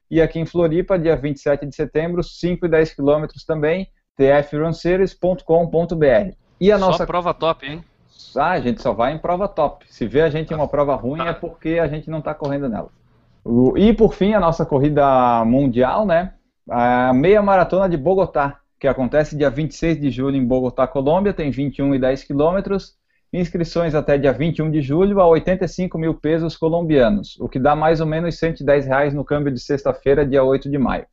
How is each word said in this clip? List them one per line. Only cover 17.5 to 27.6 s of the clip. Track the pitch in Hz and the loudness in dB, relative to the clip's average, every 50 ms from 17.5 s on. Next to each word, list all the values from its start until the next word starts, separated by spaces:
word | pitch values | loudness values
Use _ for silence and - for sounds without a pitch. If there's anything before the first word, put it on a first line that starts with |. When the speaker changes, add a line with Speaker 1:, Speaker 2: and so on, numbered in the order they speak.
| 196 185 170 - 175 185 196 185 | 4 2 2 2 0 0 0 0
Speaker 1:
de | 170 | -2
Bogotá, | 151 131 170 190 196 180 - - 156 139 143 - - _ _ _ _ | -2 0 0 2 2 0 0 -2 -2 -4 -4 -6 -10 _ _ _ _
que | - | -2
acontece | 135 120 131 127 117 143 151 151 - 156 | -2 -2 -2 -2 0 0 0 0 -2 -2
dia | 139 147 135 | -2 -2 -2
vinte | 123 143 160 143 | 0 -2 -6 -6
e | - | -6
seis | - 160 165 160 143 | -4 -2 -2 -2 0
de | 143 135 | -2 -4
julho | 117 123 135 139 139 | -2 -2 -2 -2 0
em | 135 127 | 0 0
Bogotá, | 117 131 127 127 123 - - 127 | 0 0 0 -2 -2 -2 -2 -2
Colômbia, | - - 139 131 143 160 190 202 202 185 | -2 -2 -2 0 0 0 2 0 -2 -2
tem | - 160 139 | -2 -4 -4
vinte | 117 127 147 139 - | -4 -4 -6 -6 -4
e | - | -2
um | 139 139 139 | -2 0 0
e | 131 | 0
dez | 131 131 135 135 | 0 0 -2 -2
quilômetros. | - - 143 139 151 165 185 196 196 196 196 190 - - _ _ _ _ _ _ _ _ - | -6 -6 -2 0 0 0 0 -2 -4 -4 -6 -6 -6 -10 _ _ _ _ _ _ _ _ -4
Inscrições | 175 180 165 - 180 165 165 - 170 170 165 - | -4 -4 -4 -2 -4 -6 -2 -2 -2 -2 0 0
até | 156 139 - 143 | -2 0 2 0
dia | 143 131 139 120 | 2 2 2 2
vinte | 113 151 170 156 - | 2 -2 -2 -2 -2
e | |
um | 156 156 | -2 -2
de | 147 156 | -2 -2
julho | 135 127 143 170 190 202 202 196 | -2 0 0 2 2 2 4 4
a | 180 | 4
oitenta | 170 165 156 156 180 185 185 185 | 6 4 4 2 0 -2 -2 -2
e | |
cinco | 160 - - 185 180 - | -4 -4 -6 -6 -6 -4
mil | 165 160 165 156 | -4 -4 -4 -4
pesos | - - 151 165 165 165 160 - | -2 -2 -2 0 0 -2 -4 -6
colombianos, | - 165 160 165 170 170 156 156 135 120 110 104 101 - - - - | -4 -2 -2 0 -2 0 2 4 4 4 4 2 0 -4 -8 -12 -10
o | 123 | -10
que | 120 - | -8 -4
dá | 135 | 0